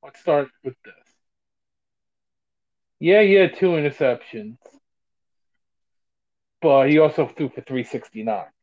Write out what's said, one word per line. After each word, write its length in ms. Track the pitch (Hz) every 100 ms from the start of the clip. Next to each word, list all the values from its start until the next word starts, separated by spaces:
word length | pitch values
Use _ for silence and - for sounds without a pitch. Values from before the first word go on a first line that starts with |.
Let's 160 | 139 _
start 300 | - 147 135 _
with 120 | 131 120
this. 100 | - _ _ _ _ _ _ _ _ _ _ _ _ _ _ _ _ _ _ _ _ _
Yeah, 220 | 156 208
yeah, 260 | 208 196 180
two 220 | - 190
interceptions. 880 | 165 147 139 135 120 - 117 107 117 _ _ _ _ _ _ _ _ _ _ _ _ _ _ _ _ _ _ _ _
But 280 | 160 139 139
he 100 | 151
also 280 | 156 151 139
threw 220 | - 143
for 120 | -
three 220 | - 131
sixty-nine 640 | 117 113 - 110 110 104 80 _